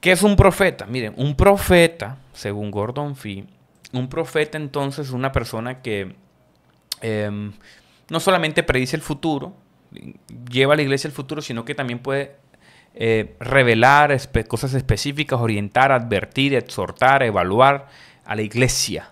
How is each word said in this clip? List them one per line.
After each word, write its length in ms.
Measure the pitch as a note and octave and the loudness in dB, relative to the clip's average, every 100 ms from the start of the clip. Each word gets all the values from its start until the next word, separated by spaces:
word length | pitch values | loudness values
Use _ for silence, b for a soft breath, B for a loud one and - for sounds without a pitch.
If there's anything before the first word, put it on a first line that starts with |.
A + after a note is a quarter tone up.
qué 100 | E3+ | 2
es 120 | F3+ | 4
un 120 | G#3 G3 | 4 6
profeta? 520 | G3 - F#3 C#3 F#2+ | 4 4 0 -2 -8
Miren, 260 | B2+ A2 - | -8 -8 -4
un 180 | C#3 C#3 | -4 4
profeta, 800 | F3+ G3+ - F3+ E3+ E3+ G#2 C3+ - | 4 4 4 4 4 2 -12 -12 -18
según 380 | - G#2 G2+ G#2 | -10 -6 -6 -6
Gordon 440 | G2+ G#2+ B2+ D3 C3+ | -6 -6 -6 -10 -10
Fee, 300 | A2 G2 G2+ _ _ _ _ | -12 -12 -14 _ _ _ _
un 180 | C3 C3 | -8 -6
profeta 480 | D#3 D#3+ D#3 D3+ D#3 | -6 -4 -4 -4 -6
entonces 500 | D3 C#3+ C#3 C#3 C#3 | -8 -6 -6 -6 -8
es 60 | |
una 180 | B2+ C3+ | -6 -4
persona 520 | C3+ A#2 A2+ A#2 C3 | -4 -6 -8 -10 -10
que, 320 | A#2+ G#2 F#2+ - _ _ _ _ _ _ _ - | -8 -8 -8 -14 _ _ _ _ _ _ _ -10
em, 500 | A2+ G#2+ G#2 G#2 G#2 G2 b b b b b | -6 -6 -6 -8 -12 -14 b b b b b
no 100 | D#3+ | -4
solamente 440 | F3 F3+ D#3+ D#3+ | 0 0 0 -2
predice 320 | - B2+ B2+ D#3 | 0 -2 -2 -6
el 80 | |
futuro, 500 | - D3 E3 D3 D#3 G3 _ _ _ - - - _ A#2+ B2 | -8 -6 -4 -4 -6 -16 _ _ _ -20 -20 -20 _ -20 -6
lleva 240 | B2 C3+ | 2 4
a 20 | D3+ | 4
la 60 | |
iglesia 260 | C#3 C3+ D3+ | 2 -2 -4
al 60 | |
futuro, 280 | C#3 C3+ D3+ | -10 -10 -10
sino 220 | C#3 A#2 | -8 -10
que 120 | A#2 C#3+ | -8 -8
también 240 | C3 A#2+ | -8 -8
puede, 360 | B2 C#3 C#3 - _ _ b b b - | -6 -6 -6 -14 _ _ b b b -6
eh, 400 | A2+ A2+ G#2+ - | 0 0 -2 -10
revelar 720 | A#2 C3+ B2 A2+ B2 C#3+ D3 | 0 2 4 6 6 6 6
espe-, 360 | C3+ - - A2 | 2 -2 -6 -4
cosas 260 | A#2 C#3 | -6 -4
específicas, 680 | C3 - - C#3+ C#3+ D3+ B2+ | -4 0 0 0 -6 -4 0
orientar, 520 | A#2 G#2 G2+ B2 C3+ | 0 -2 0 2 4
advertir, 640 | C3 A#2 G2+ - - C#3 C3+ | 4 2 -2 -2 0 2 2
exhortar, 680 | - - F2+ - C3 C3+ | -2 -8 -8 2 4 4
evaluar 640 | B2 G2 F2+ G#2 C3 C#3 C3+ b b b - | 2 0 0 4 4 4 -4 b b b -10
a 100 | G#2+ | -6
la 60 | |
iglesia. 680 | G#2+ A#2+ B2+ - - D#2+ - | -4 0 0 0 -4 -6 -12